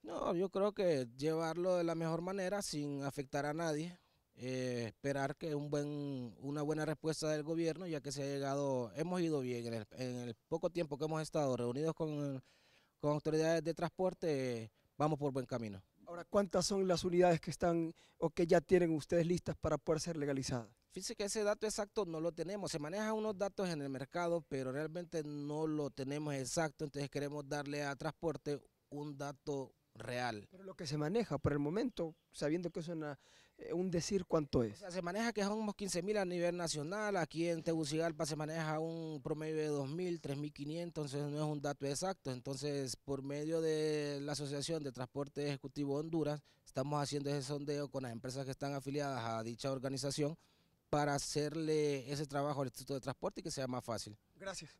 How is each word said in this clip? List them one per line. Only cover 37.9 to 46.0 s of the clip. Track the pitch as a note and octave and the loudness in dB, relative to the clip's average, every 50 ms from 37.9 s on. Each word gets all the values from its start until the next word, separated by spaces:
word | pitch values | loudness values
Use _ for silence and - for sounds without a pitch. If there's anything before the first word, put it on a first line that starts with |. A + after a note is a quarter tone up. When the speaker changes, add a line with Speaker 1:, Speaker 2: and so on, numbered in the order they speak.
| D#3 D#3 E3 E3+ D#3+ D#3 E3 | 0 0 0 0 0 0 -2
Speaker 1:
se | C#3+ D#3 | -2 0
maneja | D3+ D3+ D3+ D#3 E3 D#3+ D#3 D#3 D#3 | -2 -4 -4 -2 -2 -2 0 0 0
un | D#3+ E3 E3 E3 E3 D#3+ D#3 C#3+ | -2 -2 -4 -6 -6 -6 -6 -6
promedio | B2 D#3 D#3 D3+ D#3 D#3 D#3 | -4 -4 -4 -2 -2 -2 0
de | D#3 D#3 | 0 0
dos | D3+ D3 C#3+ C#3 | 2 0 0 0
mil, | C3 D3+ E3+ F#3 F3+ F3 D#3+ | -2 -2 -2 -2 -2 -4 -4
tres | - C#3 C#3 | -4 -4 -4
mil | C#3 D3 D3+ | -2 -4 -6
quinientos, | - - C#3+ D3 D#3 E3+ F3 F3 D#3+ D#3+ D3+ C#3+ C3 | -6 -8 -6 -4 -4 -4 -4 -4 -4 -4 -6 -4 -2
entonces | C#3+ D3 D3 C#3+ | -4 -2 -2 -2
no | D3+ D#3 | 0 0
es | D3+ | 0
un | D3+ D3 | 0 -2
dato | C#3 D3 C#3+ _ C3+ | -2 -2 -2 _ -2
exacto. | C#3 C#3+ - F#3 F#3+ F#3+ _ _ C#3 | -2 -2 0 -2 -2 -4 _ _ -4
Entonces, | B2+ B2+ - C#3 C#3 C3 C#3 D3 C#3+ C#3+ C3+ B2+ B2 | -4 -4 -4 -6 -4 -2 -2 -2 0 0 -2 -2 -4
por | - _ - C#3 C3 | -8 _ -4 -4 -4
medio | C3+ C#3 C#3+ D3 D3+ D#3 E3 E3 | -2 -4 -4 -4 -2 0 0 2
de | D#3+ D#3+ D#3 D3+ D#3 D#3 D3+ D3+ D3 C#3+ C#3+ C#3 | 4 4 4 4 2 2 2 2 0 -2 -2 -2
la | C#3+ D3 D3 | -2 -2 -2
Asociación | C#3 D3 C#3 C#3+ C#3+ C3+ - E3 D#3+ D3 | -2 -2 -4 -2 -4 -2 -2 -2 -2 -2
de | C#3 | -6
Transporte | B2 B2+ B2+ - _ C#3 C#3+ C#3 _ C#3+ D3 | -6 -6 -8 -6 _ -4 -4 -4 _ -2 0
Ejecutivo | D3 C#3+ C3 - C3+ - C#3+ C#3+ C#3 C#3 | 0 -2 -2 -6 -10 -4 -2 0 0 0
de | C#3+ | 0